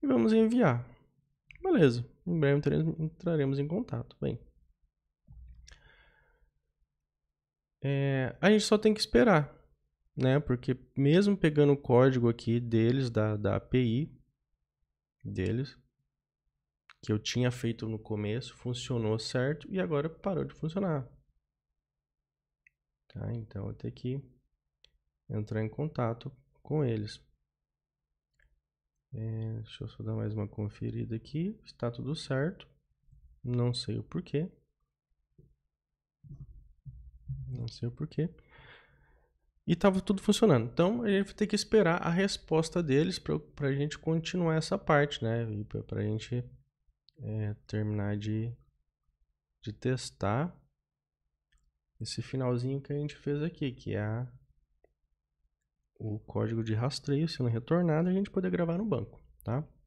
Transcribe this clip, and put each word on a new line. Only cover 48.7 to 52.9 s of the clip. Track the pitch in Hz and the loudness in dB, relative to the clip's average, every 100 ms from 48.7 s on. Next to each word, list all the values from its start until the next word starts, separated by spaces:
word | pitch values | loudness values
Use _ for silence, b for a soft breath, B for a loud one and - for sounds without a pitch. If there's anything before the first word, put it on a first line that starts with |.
| _ _ _ _ _ _ _ _ _ | _ _ _ _ _ _ _ _ _
de | - | -14
testar | 104 127 131 - _ 98 110 170 - _ _ _ _ _ _ _ _ _ _ _ _ _ _ | -6 -2 -2 -6 _ 0 0 -2 -6 _ _ _ _ _ _ _ _ _ _ _ _ _ _
esse | 113 - | -10 -8
finalzinho | 123 135 127 123 123 139 | -6 -4 -2 0 -2 -4
que | 135 | -4